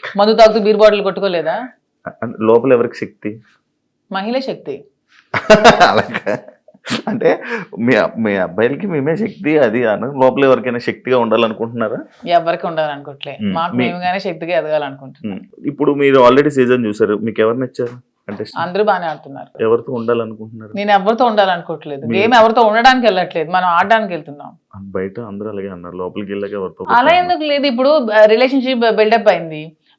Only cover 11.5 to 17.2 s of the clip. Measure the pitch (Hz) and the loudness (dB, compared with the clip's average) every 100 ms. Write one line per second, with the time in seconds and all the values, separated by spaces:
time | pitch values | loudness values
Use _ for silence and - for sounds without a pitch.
11.5 | 107 113 117 110 120 320 _ 170 170 165 | -2 -8 -6 -6 -6 -12 _ 0 0 0
12.5 | 175 185 160 156 143 143 139 143 135 208 | -4 -4 -4 -4 -6 -14 -16 -16 -8 -6
13.5 | 175 160 123 123 180 180 190 196 160 165 | -4 -4 -2 -2 -4 -4 -4 -6 -8 -4
14.5 | 175 151 151 143 139 139 - 107 95 - | -4 -2 -4 -4 -10 -18 -14 -12 -12 -14
15.5 | - - 139 147 143 139 135 123 131 147 | -10 -10 -2 0 2 4 6 6 6 4
16.5 | 135 120 123 110 104 104 104 | 2 2 2 0 0 0 0